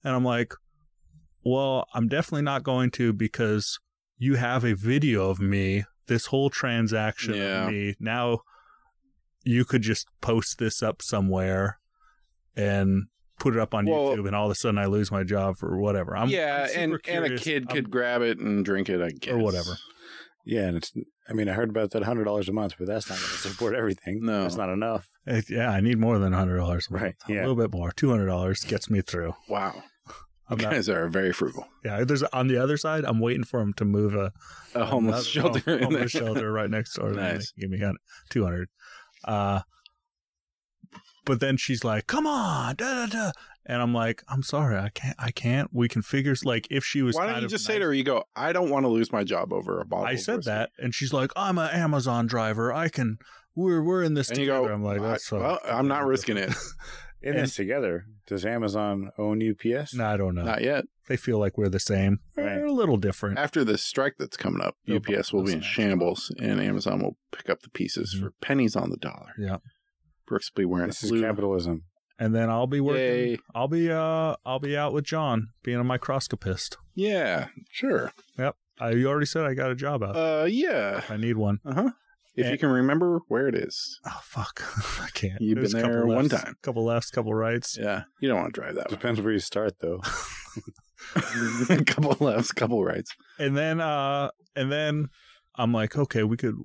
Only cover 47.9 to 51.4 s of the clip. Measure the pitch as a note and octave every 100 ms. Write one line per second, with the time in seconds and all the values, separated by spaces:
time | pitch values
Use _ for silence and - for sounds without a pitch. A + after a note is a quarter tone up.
47.9 | C#3 C3+ B2 - - D3 F3 F3+ C#3 C3+
48.9 | A2+ A2+ A2+ G2+ F2 F#2 F#2+ F#2+ F#2 F2
49.9 | F#2 G#2 B2+ - A3+ C3 G#2+ A2+ - B2+
50.9 | A#2 C3+ C3+ C3+ -